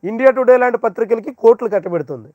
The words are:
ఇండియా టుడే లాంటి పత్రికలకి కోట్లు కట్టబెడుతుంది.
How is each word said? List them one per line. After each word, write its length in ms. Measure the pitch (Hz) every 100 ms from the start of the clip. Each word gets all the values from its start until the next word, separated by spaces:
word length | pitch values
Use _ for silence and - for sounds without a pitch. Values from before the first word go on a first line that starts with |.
| 175
ఇండియా 200 | 220 262 262
టుడే 200 | 247 254
లాంటి 180 | 247 233
పత్రికలకి 500 | 226 180 226 226 214 254
కోట్లు 260 | 226 233 233
కట్టబెడుతుంది. 560 | 196 180 175 135 135 110